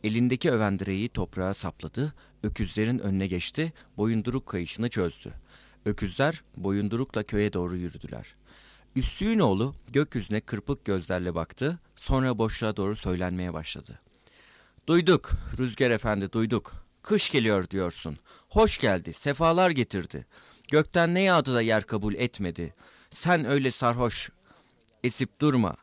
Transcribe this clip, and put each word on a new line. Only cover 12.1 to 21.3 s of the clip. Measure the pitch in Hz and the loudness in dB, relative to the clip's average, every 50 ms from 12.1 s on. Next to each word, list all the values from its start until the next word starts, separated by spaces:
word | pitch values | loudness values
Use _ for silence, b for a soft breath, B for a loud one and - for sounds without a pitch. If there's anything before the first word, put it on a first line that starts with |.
| 139 131 131 127 123 107 | 2 2 2 0 0 0
boşluğa | 113 110 - - 117 107 107 | 0 -2 0 -2 -4 -4 -2
doğru | - 95 98 107 | -2 -2 -2 -2
söylenmeye | - - 98 90 87 90 90 90 92 90 90 | -4 -4 -4 -2 -2 -2 -4 -2 -4 -4 -6
başladı. | 82 78 82 - - - - - 58 - _ _ b b b b b b b b b b b b b b _ | -6 -8 -10 -10 -12 -12 -14 -18 -20 -20 _ _ b b b b b b b b b b b b b b _
"Duyduk, | - 165 175 170 156 175 143 - - - - - - - - | 2 4 4 6 6 4 4 4 0 -2 -2 -2 -6 -4 -4
Rüzgar | 127 123 107 - 135 123 | -4 -4 0 2 4 4
Efendi, | 117 107 - 113 104 101 98 92 | 4 2 2 0 0 0 -2 -2
duyduk. | - 113 113 110 120 107 - - - - - _ _ _ | 0 0 2 2 2 -2 -2 -4 -16 -16 -16 _ _ _
Kış | - - 214 202 - - | -2 0 2 2 2 2
geliyor | - 139 113 110 104 95 90 - | 2 2 4 4 4 2 2 0
diyorsun. | - 98 92 87 - - - 82 73 - b b b b b b | -2 -2 -2 -2 -4 -6 -10 -10 -10 -10 b b b b b b
Hoş | - 208 226 208 - - | 4 4 4 6 4 2
geldi, | - 113 95 - - 139 | 2 2 2 2 -2 -8
sefalar | 131 - - 143 139 135 165 165 165 180 185 180 | -14 -4 -4 -4 0 2 2 4 4 4 4 4
getirdi. | 160 131 117 - - 95 82 - - 69 60 B B B B B B B B B | 4 2 0 0 -2 -6 -6 -6 -10 -12 -14 B B B B B B B B B
Gökten | 143 151 156 - - 180 170 165 175 | 2 2 2 4 2 2 2 4 4
ne | 180 | 2
yağdı | 196 190 | 4 6